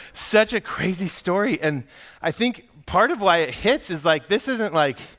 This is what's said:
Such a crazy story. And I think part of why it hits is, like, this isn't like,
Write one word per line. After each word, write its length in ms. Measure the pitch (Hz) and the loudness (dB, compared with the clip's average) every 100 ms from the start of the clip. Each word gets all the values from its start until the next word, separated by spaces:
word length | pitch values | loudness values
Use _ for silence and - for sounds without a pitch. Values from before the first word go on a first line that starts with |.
| - | -18
Such 380 | - - 214 214 | -10 2 2 4
a 80 | 226 | -2
crazy 480 | - - 175 180 185 | -6 -4 -4 -2 -4
story. 520 | - 185 190 220 - | -4 -2 0 0 0
And 220 | 151 143 - - - - | -2 -2 -8 -20 -20 -6
I 80 | 170 | -6
think 380 | - 240 - _ 147 - | -2 -2 -4 _ -20 -2
part 240 | 180 247 | 2 2
of 100 | 277 | 2
why 180 | 190 170 | 2 4
it 140 | 143 | 0
hits 380 | - 196 196 - | -2 0 0 -2
is, 140 | 160 160 | -2 2
like, 220 | 156 - | 0 0
this 200 | 202 - | -2 -2
isn't 240 | 240 208 | -4 0
like, 260 | 160 143 - - | 2 0 -2 -14